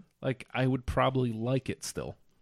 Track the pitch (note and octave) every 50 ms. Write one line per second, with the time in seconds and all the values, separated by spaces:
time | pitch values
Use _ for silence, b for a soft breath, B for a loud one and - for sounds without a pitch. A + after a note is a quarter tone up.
0 | - _ _ _ - C3 B2+ - - - - B2 C3 C3 C3 C3 - - - C3+
1 | B2+ C3 C3 C3 B2+ A#2+ A2 A2 A2+ B2 C3 C3+ - - - - - - - -
2 | A#1+ C#2 - - _ _ _ _